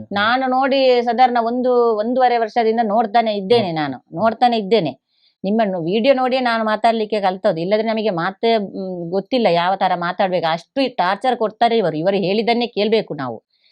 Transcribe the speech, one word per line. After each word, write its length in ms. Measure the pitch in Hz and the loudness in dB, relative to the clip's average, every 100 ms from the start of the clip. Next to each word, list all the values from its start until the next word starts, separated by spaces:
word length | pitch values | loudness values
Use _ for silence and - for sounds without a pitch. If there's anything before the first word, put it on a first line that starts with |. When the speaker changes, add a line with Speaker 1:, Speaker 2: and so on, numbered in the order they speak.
| 110 | -6
Speaker 1:
ನಾನು 360 | 202 214 254 262 | -2 0 0 0
ನೋಡಿ 540 | 254 269 269 262 247 | 0 2 2 4 4
ಸಾಧಾರಣ 360 | 240 233 254 240 | 2 4 4 4
ಒಂದು, 560 | 226 247 254 247 233 214 | -2 0 2 2 2 0
ಒಂದೂವರೆ 400 | 220 254 247 240 | 0 2 2 2
ವರ್ಷದಿಂದ 420 | 220 240 220 226 | 0 0 0 0
ನೋಡ್ತಾನೆ 520 | 220 214 220 233 226 208 | 0 0 0 0 0 -2
ಇದ್ದೇನೆ 300 | 190 240 190 | 2 2 2
Speaker 2:
ಹ್ಮ್. 100 | 160 | -2
Speaker 1:
ನಾನು, 300 | 147 127 - 160 | -4 -6 -10 -2
ನೋಡ್ತಾನೆ 420 | 220 226 247 226 | -2 2 0 0
ಇದ್ದೇನೆ. 340 | 190 220 156 - _ _ _ _ | 0 0 0 -6 _ _ _ _
ನಿಮ್ಮನ್ನು 360 | 185 220 208 185 | -4 0 0 -2
ವಿಡಿಯೋ 360 | 160 214 247 277 | -2 0 2 2
ನೋಡಿಯೇ 260 | 254 262 | 0 0
ನಾನು 220 | 247 226 | -2 -2
ಮಾತಾಡ್ಲಿಕ್ಕೆ 580 | 220 214 233 226 214 214 | -2 0 0 0 -2 -2
ಕಲ್ತದ್ದು, 400 | 190 185 208 160 | -2 0 -2 -2
ಇಲ್ಲದ್ರೆ 260 | 175 214 220 | 0 -2 0
ನಮಗೆ 220 | 226 214 | -2 -2
ಮಾತೇ, 480 | 175 175 190 226 226 | -2 -4 -2 0 0
ಮ್, 520 | 190 196 185 180 170 | -2 -8 -10 -8 -6
ಗೊತ್ತಿಲ್ಲ 380 | 190 190 262 208 | -6 -2 0 2
ಯಾವ 280 | 170 175 190 | 2 0 0
ತರ 160 | 190 180 | 0 -2
ಮಾತಾಡ್ಬೇಕು, 560 | 175 180 196 180 160 | -4 -2 -2 0 -2
ಅಷ್ಟು 440 | 165 - 269 262 - | -4 -4 -4 -2 0
ಟಾರ್ಚರ್ 420 | 180 202 262 233 | -2 0 -2 0
ಕೊಡ್ತಾರೆ 400 | 220 - 233 226 | -2 0 0 2
ಇವರು, 200 | 180 156 | 0 -2
ಇವರು 180 | 175 202 | 0 0
ಹೇಳಿದನ್ನೇ 520 | 185 208 220 233 240 | 0 0 0 -2 -2
ಕೇಳ್ಬೇಕು 460 | 196 214 214 - | -2 0 0 -2
ನಾವು. 300 | 147 131 113 _ _ _ | -6 -8 -10 _ _ _